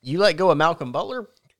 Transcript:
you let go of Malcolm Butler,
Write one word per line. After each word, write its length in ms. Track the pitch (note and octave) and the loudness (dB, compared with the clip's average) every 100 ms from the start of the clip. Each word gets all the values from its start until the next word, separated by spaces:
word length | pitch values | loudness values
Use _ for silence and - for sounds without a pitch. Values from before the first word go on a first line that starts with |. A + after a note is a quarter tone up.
you 160 | B2+ E3+ | -8 0
let 200 | G#3 D#3+ | 2 2
go 120 | F#3 | 2
of 80 | D3 | 4
Malcolm 340 | D#3+ E3 B2+ | 2 0 -6
Butler, 380 | C3+ G3 B3+ G#3 _ _ | -6 -6 -8 -12 _ _